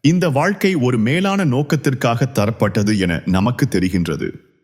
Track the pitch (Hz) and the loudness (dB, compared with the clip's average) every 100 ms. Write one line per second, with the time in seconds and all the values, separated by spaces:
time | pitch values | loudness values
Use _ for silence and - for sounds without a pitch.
0 | 143 175 175 135 170 202 196 180 123 123 | 2 2 2 2 0 0 0 2 0 0
1 | 107 160 196 196 175 123 147 160 147 131 | 0 0 0 0 0 0 0 0 0 0
2 | 123 117 131 - 104 110 107 98 101 107 | 0 0 -2 0 -2 0 0 0 0 0
3 | 90 82 - 92 104 127 135 95 92 92 | 0 -2 0 0 0 0 0 0 0 0
4 | 82 76 - - _ _ | -2 -4 -6 -10 _ _